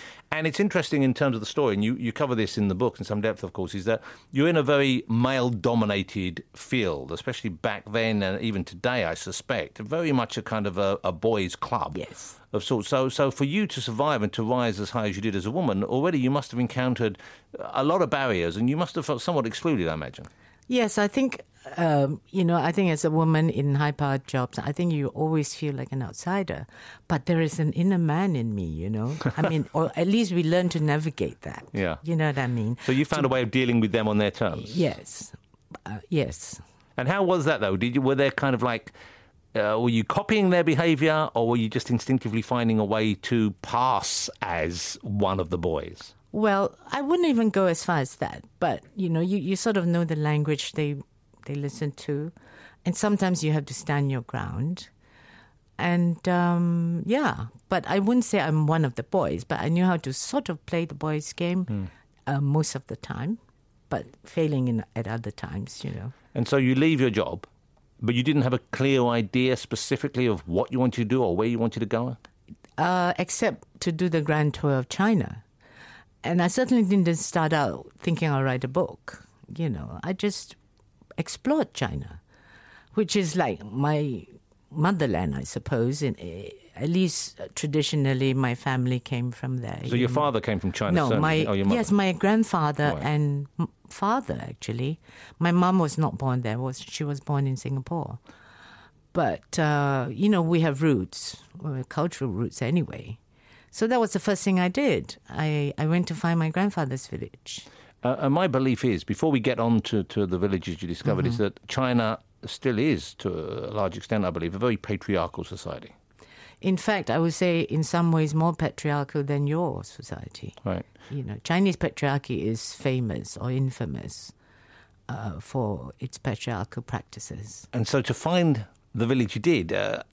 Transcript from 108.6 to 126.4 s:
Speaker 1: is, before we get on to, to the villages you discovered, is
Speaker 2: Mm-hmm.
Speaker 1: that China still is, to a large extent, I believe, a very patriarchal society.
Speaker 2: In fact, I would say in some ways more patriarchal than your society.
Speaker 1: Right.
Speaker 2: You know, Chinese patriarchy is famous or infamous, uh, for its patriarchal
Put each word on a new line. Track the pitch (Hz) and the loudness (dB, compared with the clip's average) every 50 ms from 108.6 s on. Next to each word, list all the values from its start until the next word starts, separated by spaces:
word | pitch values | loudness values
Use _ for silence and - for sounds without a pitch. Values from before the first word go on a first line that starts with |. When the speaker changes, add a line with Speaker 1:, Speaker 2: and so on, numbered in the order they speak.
| 131 131 120 - - | 2 2 2 2 2
Speaker 1:
is, | 127 101 87 - | 0 0 0 0
before | - 110 - - 160 | -2 -2 0 2 2
we | 143 127 | 2 2
get | 107 131 120 113 | 2 0 0 2
on | 113 113 117 110 | 2 4 4 4
to, | - - - 104 90 | 2 2 0 -2 -2
to | - - 107 101 | 0 0 0 0
the | 90 92 87 | 0 0 0
villages | 95 101 98 90 - - 85 - | 0 0 0 -2 -2 -4 -8 -6
you | - 85 | -6 -8
discovered, | 85 - - - 98 92 135 | -8 -4 -2 0 0 0 0
is | 123 117 | 0 0
Speaker 2:
Mm-hmm. | 117 104 | 0 -2
Speaker 1:
that | 98 - - - - | -2 -2 -6 -12 -6
China | - 135 131 127 123 120 113 110 110 - - _ _ _ - | -2 0 0 2 2 2 2 0 -2 -4 -8 _ _ _ -14
still | - - - - 131 120 104 | -12 -12 -4 -2 0 0 2
is, | 135 156 127 80 73 - - | 2 2 2 0 -2 -6 -12
to | - - 101 | -8 -6 -6
a | 87 80 76 - - - - - | -4 -4 -6 -6 -8 -8 -8 -6
large | 107 104 98 92 80 | -4 -2 -2 -2 -4
extent, | - - - 113 107 98 | -6 -6 -4 -2 0 0
I | 90 | 0
believe, | 82 85 82 85 92 | -2 -2 -4 -4 -2
a | 98 | -2
very | 117 123 113 | 0 0 0
patriarchal | 95 - - 104 92 - - 101 87 82 85 - - 85 | -2 -4 -4 -6 -4 -2 -2 0 0 0 -2 -4 -8 -10
society. | - - - - - 73 - - - - _ _ _ _ _ - - - - - - - _ | -10 -12 -12 -10 -10 -12 -12 -14 -18 -20 _ _ _ _ _ -20 -20 -20 -20 -20 -20 -16 _
Speaker 2:
In | - 190 185 180 | -2 0 0 0
fact, | - - 208 190 147 - | 0 0 0 0 0 0
I | 113 156 | 0 2
would | 165 170 156 | 2 0 2
say | - 185 180 170 165 | 2 2 2 2 2
in | 151 - - 156 156 | 0 0 0 -2 0
some | - - 170 170 165 | 0 0 2 4 4
ways | 165 160 156 147 151 | 4 4 2 2 2
more | 156 160 170 165 | 2 2 0 0
patriarchal | - 165 - - - - 151 143 143 143 - - 151 143 | 0 -2 -4 -4 -4 -2 -2 0 -2 -2 -2 -2 -2 -2
than | 139 147 143 143 143 | 0 0 0 0 0
your | 151 165 180 156 - - - | 0 0 -2 -2 -4 -6 -8
society. | - - - - - - - - - - - - - - - - | -12 -14 -18 -14 -12 -12 -12 -12 -14 -14 -14 -14 -14 -14 -8 -4
Speaker 1:
Right. | 98 92 90 - - - - - - | -4 -4 -4 -4 -8 -16 -20 -16 -10
Speaker 2:
You | 139 143 127 | -8 -8 -8
know, | 117 104 110 - | -8 -10 -8 -4
Chinese | - 165 180 202 196 170 - | 0 2 4 4 2 2 0
patriarchy | - 151 - - 156 139 139 139 - - 127 78 78 | -2 -4 -2 -2 0 0 0 0 -2 -4 -4 -2 -2
is | 107 113 110 - - - | -2 -2 -2 -4 -8 -8
famous | - - 139 131 127 123 107 82 58 - 92 - 95 | -4 -2 0 0 0 0 -2 -2 -4 -6 -8 -10 -6
or | 107 123 | -4 -2
infamous, | 127 131 135 131 127 - 120 80 69 55 - - - - - - - _ _ _ _ _ _ _ - - - _ _ _ _ - | -2 0 0 -2 -2 -4 -6 -6 -6 -8 -8 -10 -12 -14 -14 -18 -20 _ _ _ _ _ _ _ -20 -20 -20 _ _ _ _ -10
uh, | 123 - 110 107 82 78 | -10 -8 -8 -8 -8 -10
for | - - - 135 120 104 101 65 60 64 - - | -10 -6 -4 -2 -2 -2 -2 -4 -8 -12 -12 -12
its | - 127 - - | -12 -12 -12 -8
patriarchal | - 135 110 - | -6 -6 -6 -6